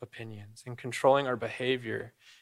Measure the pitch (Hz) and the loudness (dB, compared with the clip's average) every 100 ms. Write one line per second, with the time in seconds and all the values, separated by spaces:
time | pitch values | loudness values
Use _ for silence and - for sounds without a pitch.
0 | 120 - 113 107 104 113 - 120 127 110 | -18 -12 -12 -12 -16 -16 -12 -10 -8 4
1 | 139 139 135 120 110 - 127 131 120 107 | 6 6 4 -2 -4 -2 0 0 -2 -6
2 | 107 _ - - | -8 _ -20 -20